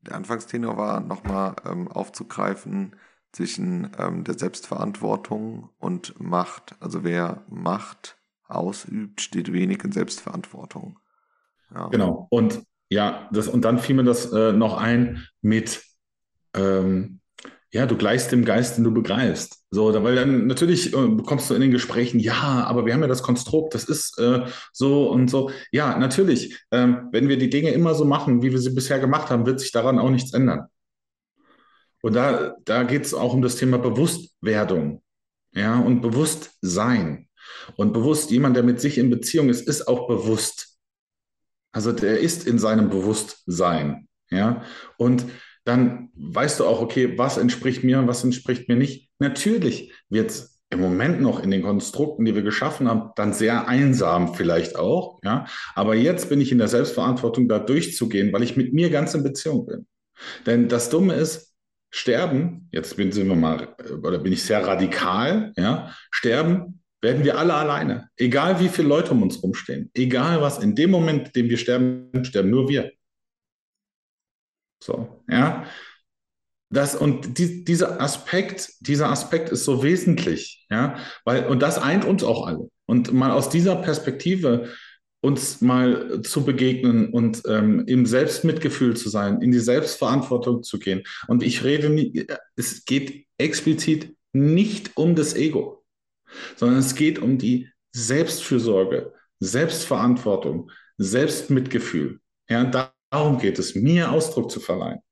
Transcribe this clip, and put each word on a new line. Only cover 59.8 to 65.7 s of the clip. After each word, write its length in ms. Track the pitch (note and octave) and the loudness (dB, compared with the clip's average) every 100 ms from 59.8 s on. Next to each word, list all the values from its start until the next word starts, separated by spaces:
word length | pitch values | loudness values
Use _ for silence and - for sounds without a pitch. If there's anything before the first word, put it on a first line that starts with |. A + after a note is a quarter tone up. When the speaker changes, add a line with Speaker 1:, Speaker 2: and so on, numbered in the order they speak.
| - _ _ _ - - | -14 _ _ _ -18 -8
Speaker 2:
Denn 240 | - A#2+ A#2 | 0 2 4
das 220 | A#2+ - | 0 0
Dumme 240 | D#3+ F#3+ | 2 2
ist, 380 | C#3 E3 - _ _ _ _ _ | 2 -2 -4 _ _ _ _ _
sterben, 800 | - - A#2+ F3 C3+ E3+ - - | -6 0 0 2 0 -2 -6 -8
jetzt 240 | E2+ - - | -8 -8 -2
bin, 160 | G2 | -2
sind 160 | G#2 G2 | 0 2
wir 80 | F2 | 2
mal, 400 | D#2+ D2+ - - - C2+ | 2 0 -6 -14 -14 -6
oder 160 | D#2+ F2 | -4 -2
bin 140 | F2+ | 0
ich 100 | F#2 | -2
sehr 240 | - G#2 F#2+ | 0 0 0
radikal, 840 | F#2 F#2 - F#2 F#2+ C3 G#3 G#3+ - | 0 0 0 -2 0 0 0 -2 -2
ja, 380 | F#2+ | -2